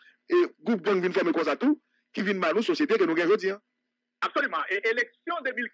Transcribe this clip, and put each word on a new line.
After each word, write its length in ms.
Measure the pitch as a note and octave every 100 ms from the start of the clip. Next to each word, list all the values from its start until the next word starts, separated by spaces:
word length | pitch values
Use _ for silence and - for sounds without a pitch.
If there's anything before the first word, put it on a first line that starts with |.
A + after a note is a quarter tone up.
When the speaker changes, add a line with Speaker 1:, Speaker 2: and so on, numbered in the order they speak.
| - _ -
Speaker 1:
E 120 | F3 F3 -
gwoup 180 | - G#3+ F3+
gang 180 | F#3
vin 100 | F3+
fòme 200 | F#3+ F3 E3
konsa 200 | D3+ C#3+
tou, 180 | B3+ D4 _ _ _
ki 100 | - G3
vin 160 | F#3+
ba 100 | E3+
nou 120 | F#3 A#3
sosyete 320 | E4 D3 G#3+
ke 80 | E3
nou 120 | E3
gen 120 | E3+
jodi 220 | G3+ F#3+
a. 40 | G3+ _ _ _ _ _ _ -
Speaker 2:
Absolument. 400 | D4 C4+ E3 C#3+
E 120 | F#3+ A3+
eleksyon 560 | A#3+ A3+ _ E4 E4+ B3+
de 80 | A3+
mil 140 | A#3